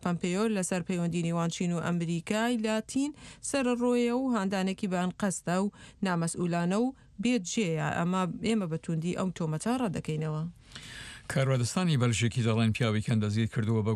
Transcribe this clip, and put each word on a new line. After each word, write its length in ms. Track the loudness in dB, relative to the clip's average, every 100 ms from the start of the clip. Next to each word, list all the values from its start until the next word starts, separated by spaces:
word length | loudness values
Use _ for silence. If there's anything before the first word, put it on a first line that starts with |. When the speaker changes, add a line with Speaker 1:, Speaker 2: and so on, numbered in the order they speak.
Speaker 1:
پەمپێۆ 400 | -2 -2 0 0 0 0
لەسەر 260 | -2 -2 -2
پەیوەندی 380 | -2 0 0 0
نێوان 220 | 0 0 0
چین 160 | -2
و 100 | 0 0
ئەمریکای 720 | -2 0 -2 -2 0 0 0 0
لاتین 460 | -2 -2 -2 -2 -4 -16 -14 -4
سەرڕۆیە 640 | 0 2 2 2 4 2 2
و 120 | 0 0
هاندانێکی 520 | 0 0 0 -2 -2
بەیان 200 | 0 0 0
قەستە 360 | -2 -2 -2 0
و 80 | 0 -4 -16 -6 -2
نامەسئولانە 720 | 0 0 -2 -2 0 2 2 0
و 80 | -4 -14 -4
بێجێیە. 640 | 0 0 0 0 0 0 0 0
ئەمە 240 | 0 0 -2 -2 0
ئێمە 220 | 0 0
بە 60 | -4
توندی 340 | -2 -2 -2 -2
ئەم 120 | -2 -2
تۆمەتە 360 | -2 -2 0 0
ڕەدەکەینەوە. 600 | -2 -4 -4 -4 -4 -4 -6 -10 -18 -18 -16 -16 -16 -14 -4
Speaker 2:
کارۆدستانی 680 | 0 4 2 2 2 2 4
بەلژیکی 440 | 4 2 2 2 2
دەڵێن 240 | 4 4 4
پیاوی 280 | 2 2 2
کەندەزیر 400 | 2 2 2 0
کردووە 280 | 0 0 2
بە 60 | 2